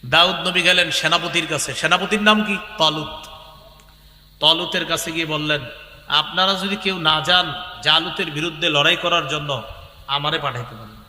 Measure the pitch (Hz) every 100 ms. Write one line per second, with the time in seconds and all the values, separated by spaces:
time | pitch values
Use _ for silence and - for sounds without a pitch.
0 | 123 156 175 185 175 180 175 180 175 147
1 | 160 170 165 170 156 151 - 127 160 175
2 | 185 208 208 214 214 196 - - 160 151
3 | 147 - - - - - - - - -
4 | - - - - 151 165 175 185 160 160
5 | 170 165 165 156 151 151 123 - - -
6 | - 143 151 175 190 196 190 202 196 185
7 | 156 156 151 180 170 139 - - 147 160
8 | 170 - 180 147 170 151 170 151 147 170
9 | 175 170 147 151 147 131 - - - -
10 | - 139 147 156 147 123 117 113 107 110